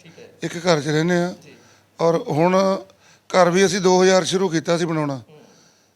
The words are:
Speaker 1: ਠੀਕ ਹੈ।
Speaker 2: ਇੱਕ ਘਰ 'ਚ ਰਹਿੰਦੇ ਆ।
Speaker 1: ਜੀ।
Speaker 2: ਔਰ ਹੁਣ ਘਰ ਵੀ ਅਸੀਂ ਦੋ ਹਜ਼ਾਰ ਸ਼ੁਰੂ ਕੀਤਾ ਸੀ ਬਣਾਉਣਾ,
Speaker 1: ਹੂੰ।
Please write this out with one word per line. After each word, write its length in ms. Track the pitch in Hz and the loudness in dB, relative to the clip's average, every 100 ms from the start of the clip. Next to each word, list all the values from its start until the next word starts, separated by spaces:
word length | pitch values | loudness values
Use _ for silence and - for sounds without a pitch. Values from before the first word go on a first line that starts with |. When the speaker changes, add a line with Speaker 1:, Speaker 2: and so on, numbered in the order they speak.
Speaker 1:
ਠੀਕ 100 | - - | -20 -20
ਹੈ। 80 | - _ | -20 _
Speaker 2:
ਇੱਕ 140 | 165 170 | -12 -4
ਘਰ 240 | 180 156 | 0 0
'ਚ 60 | 139 | 0
ਰਹਿੰਦੇ 280 | 151 170 175 | -2 0 0
ਆ। 200 | 175 - | -2 -8
Speaker 1:
ਜੀ। 60 | - - _ _ _ - | -20 -20 _ _ _ -4
Speaker 2:
ਔਰ 240 | 165 165 - | -2 -2 -2
ਹੁਣ 480 | 147 175 185 190 196 - _ _ | 0 2 2 0 -2 -8 _ _
ਘਰ 400 | _ - 185 175 | _ -2 2 2
ਵੀ 160 | 180 196 | 4 0
ਅਸੀਂ 160 | 196 | 2
ਦੋ 220 | 185 185 | 2 4
ਹਜ਼ਾਰ 200 | 185 190 | 4 2
ਸ਼ੁਰੂ 260 | 147 180 190 | 0 -2 -2
ਕੀਤਾ 280 | 160 170 170 | -4 -2 -2
ਸੀ 80 | 170 | -2
ਬਣਾਉਣਾ, 300 | 160 147 135 | -4 -6 -8
Speaker 1:
ਹੂੰ। 240 | - - - _ _ _ _ | -14 -20 -20 _ _ _ _